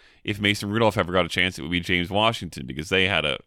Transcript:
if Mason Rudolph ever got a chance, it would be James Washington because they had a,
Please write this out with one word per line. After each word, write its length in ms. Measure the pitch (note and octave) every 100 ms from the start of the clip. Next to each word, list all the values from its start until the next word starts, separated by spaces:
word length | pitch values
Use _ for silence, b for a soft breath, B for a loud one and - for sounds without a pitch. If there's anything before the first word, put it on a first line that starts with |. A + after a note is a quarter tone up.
| b b
if 160 | - G2+
Mason 300 | G#2 G#2 G2+
Rudolph 280 | G#2+ A2 G2
ever 140 | F2
got 140 | F#2 E2+
a 20 |
chance, 280 | - F#2 F2+
it 60 |
would 80 | D2
be 80 | F2
James 320 | E2+ F2+ F2
Washington 560 | G2+ A2 A#2 F2 - C2
because 220 | C2 D#2+
they 180 | F#2+ F#2+
had 180 | F2
a, 140 | D2+ C2